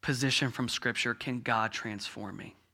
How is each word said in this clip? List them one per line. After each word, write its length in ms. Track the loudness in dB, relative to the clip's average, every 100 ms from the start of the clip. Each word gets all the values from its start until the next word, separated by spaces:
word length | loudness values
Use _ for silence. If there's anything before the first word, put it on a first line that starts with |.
position 500 | 0 2 4 4 2
from 180 | 2 -2
Scripture, 460 | 0 0 2 0
"Can 280 | 0 -2 -4
God 280 | 2 2 2
transform 680 | -2 -6 -6 -8 -8 -8 -8
me?" 180 | -12 -16 _